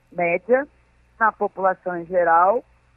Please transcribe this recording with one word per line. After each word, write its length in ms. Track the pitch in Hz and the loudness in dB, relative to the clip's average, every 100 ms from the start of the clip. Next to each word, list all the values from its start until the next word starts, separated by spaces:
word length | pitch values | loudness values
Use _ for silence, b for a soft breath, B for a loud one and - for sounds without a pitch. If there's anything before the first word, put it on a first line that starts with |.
| _ | _
média 560 | 175 170 180 - 262 294 _ _ _ _ - | -6 -2 -2 0 -2 -2 _ _ _ _ -2
na 120 | 220 | -2
população 640 | - 202 - 190 185 180 175 | -2 -6 -2 -2 -2 -6 -10
em 60 | 170 | -4
geral, 580 | 180 170 165 185 240 - _ _ | -2 2 4 4 0 -4 _ _